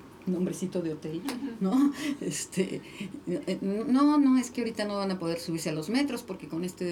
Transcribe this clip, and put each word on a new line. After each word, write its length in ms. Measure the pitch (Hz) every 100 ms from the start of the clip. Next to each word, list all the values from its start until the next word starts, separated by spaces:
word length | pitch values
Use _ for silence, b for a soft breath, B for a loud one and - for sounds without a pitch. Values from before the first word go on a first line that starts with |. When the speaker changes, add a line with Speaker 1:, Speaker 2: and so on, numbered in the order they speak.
| - - -
Speaker 1:
nombrecito 540 | 175 180 160 185 185
de 120 | 165
hotel, 280 | 151 156 160 262
Speaker 2:
Ujú. 260 | 247 269 226
Speaker 1:
¿no? 320 | 190 262 285 285 294 B
Este, 600 | 180 151 - - 185 - - B 202 - -
eh, 300 | 175 - 190
"No, 560 | 196 202 226 254 294 294
no, 180 | 277 262
es 140 | 240
que 100 | -
ahorita 240 | 226 226 208
no 120 | 202
van 120 | 196
a 60 | 185
poder 200 | 170 170
subirse 300 | - 165 165
a 40 |
los 160 | 156 156
metros 320 | 254 285 233
porque 260 | - 185 156
con 160 | 160
este 220 | 180 - 180